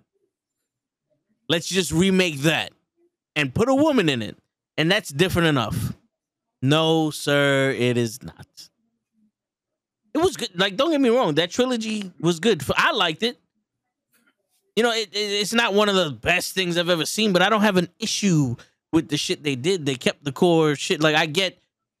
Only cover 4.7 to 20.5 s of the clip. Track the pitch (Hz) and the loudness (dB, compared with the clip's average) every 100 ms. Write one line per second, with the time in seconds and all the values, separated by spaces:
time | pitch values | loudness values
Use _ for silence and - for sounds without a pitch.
4.7 | - 160 208 - 143 185 175 165 139 107 | -2 0 0 -2 -2 0 2 2 2 -2
5.7 | - - - _ _ _ _ _ _ 131 | -4 -6 -8 _ _ _ _ _ _ 0
6.7 | 156 160 160 156 - - 143 143 139 135 | 2 2 2 0 -4 -2 2 2 2 0
7.7 | 113 123 120 117 110 85 - - - - | 0 0 0 -2 -6 -18 -20 -20 -20 -20
8.7 | _ _ _ _ _ _ _ _ _ _ | _ _ _ _ _ _ _ _ _ _
9.7 | _ _ _ _ 285 359 226 - 170 196 | _ _ _ _ -2 0 -2 -6 -2 -2
10.7 | 190 311 294 254 240 208 147 180 - 254 | 0 0 2 2 2 2 0 0 0 0
11.7 | 247 220 214 190 - 165 165 208 180 131 | -2 -4 -8 -10 -4 -2 0 0 0 0
12.7 | 175 269 269 175 160 226 - _ _ _ | 0 2 2 0 0 -4 -4 _ _ _
13.7 | _ _ _ _ _ _ _ _ _ _ | _ _ _ _ _ _ _ _ _ _
14.7 | - 240 226 208 202 208 202 196 226 233 | 0 0 0 -4 -4 -4 -2 -2 0 2
15.7 | 202 208 190 160 117 147 175 - 190 180 | 2 2 2 -2 -4 -2 -2 -2 -4 -2
16.7 | 170 175 175 143 - 214 180 190 214 208 | -2 0 0 -2 0 2 2 2 2 2
17.7 | 185 170 _ 214 - 202 160 131 120 - | 2 -2 _ -6 -2 2 2 0 -4 -12
18.7 | _ _ 160 - 196 - 180 147 131 151 | _ _ -2 0 -4 -4 -6 -4 -4 -2
19.7 | 190 143 127 202 - 143 - 180 | -2 -4 -4 -4 -4 -8 0 2